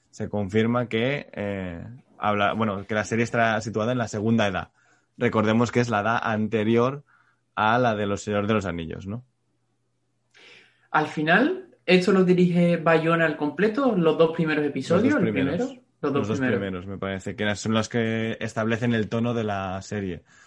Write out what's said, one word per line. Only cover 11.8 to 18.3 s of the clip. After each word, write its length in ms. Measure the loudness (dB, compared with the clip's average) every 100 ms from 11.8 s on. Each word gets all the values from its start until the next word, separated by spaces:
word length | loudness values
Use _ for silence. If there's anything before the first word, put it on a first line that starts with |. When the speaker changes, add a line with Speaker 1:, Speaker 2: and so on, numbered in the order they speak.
| 2
Speaker 2:
¿esto 260 | 4 6
lo 120 | 4
dirige 540 | 4 4 4 4 2 2
Bayona 480 | 4 4 4 2 2
al 120 | 0
completo? 580 | -4 0 0 2 0 2
¿Los 220 | 2 4
dos 140 | 2 2
primeros 300 | 0 0 -2
episodios? 380 | -4 0 2
Speaker 1:
Los 100 | 2 2
dos 60 | 0
Speaker 2:
¿El 60 |
Speaker 1:
primeros. 220 | 0 -2 -2 -4
Speaker 2:
primero? 140 | -8 _ _
Los 120 | -4
dos 60 | -2
Speaker 1:
Los 60 | -2
dos 100 | -2
Speaker 2:
primeros. 200 | 0 0
Speaker 1:
primeros, 280 | -2 -6 -10
me 100 | -8
parece, 380 | -6 -6 -8 -4
que 200 | -2 -2
son 180 | -2
los 140 | 0 0
que 500 | -2 -2 -2 -4